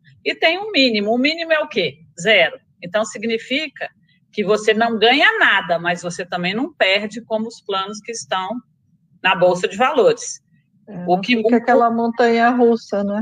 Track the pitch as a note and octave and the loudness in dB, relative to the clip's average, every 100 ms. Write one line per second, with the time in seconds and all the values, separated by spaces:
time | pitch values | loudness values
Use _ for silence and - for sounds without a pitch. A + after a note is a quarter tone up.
0 | _ _ - D#4+ E4 F4+ A4 F4+ C4 G#3+ | _ _ -8 0 0 0 -2 2 2 2
1 | G3+ A#3+ C#4 E4 E4 D#4 D4+ A3 E3+ - | 0 0 0 -2 -2 -2 -2 -4 -4 -6
2 | - - F#3 G3+ D#3 - _ _ F3 G#3 | -20 -6 2 4 2 -2 _ _ -6 -4
3 | A3 A3 A3+ A3+ - C4+ D#4 - D#3+ _ | -4 -6 -4 -4 -4 -6 -6 -10 -14 _
4 | _ _ _ - F#3+ G#3+ G#3+ G#3+ A#3 A3 | _ _ _ -6 0 0 2 0 0 2
5 | A3+ C#4 G4 A4 C4 G3+ F3+ E3+ E3+ F3 | 2 4 2 4 2 2 0 -2 -2 -4
6 | F3 F3 F3+ F3+ F3 G#3 D#4+ - F#3+ G3 | -6 -8 -8 -4 -4 -4 -6 0 2 2
7 | G#3 A#3 - A3 A3+ - - F#3+ F#3+ G#3+ | -2 -10 -6 -6 -6 -10 -6 -4 -4 -10
8 | - A3+ - F#3 F#3 B3 - _ _ _ | -12 -12 -6 -4 -4 -8 -12 _ _ _
9 | _ _ F#3 F#3+ F3+ F3 G3+ G3 C4 D4+ | _ _ -2 2 2 2 -4 0 0 4
10 | F3+ - - - _ _ _ _ - F#3 | 2 2 -6 -14 _ _ _ _ -18 -10
11 | F3 F#3 A3 A#3 A3 A#3+ A#3+ A#3+ A#3 A#3 | -2 -2 0 2 4 2 4 4 4 0
12 | A#3 A3+ A#3 A#3 A#3+ B3 A#3 A3+ - G3+ | -2 2 2 4 2 4 4 2 -2 -4
13 | G3+ G#3 | -2 -4